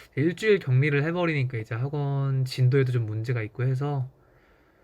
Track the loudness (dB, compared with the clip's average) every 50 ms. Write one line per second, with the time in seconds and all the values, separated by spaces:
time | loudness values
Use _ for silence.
0 | -20 -10 -4 0 0 0 0 0 2 2 2 2 2 2 2 4 4 4 2 2
1 | 0 0 0 0 0 0 0 0 -2 -2 -4 -6 -6 -6 -4 -4 -4 -4 -2 -2
2 | -2 -2 -2 -2 0 0 0 0 -2 -2 0 2 2 4 4 4 2 2 0 -2
3 | -2 -2 -4 -6 -4 -4 -4 -4 -4 -6 -6 -4 -2 -2 -2 -2 -2 -4 -2 -4
4 | -4 -6 -10 _ _ _ _ _ _ _ _ _ _ _ _ _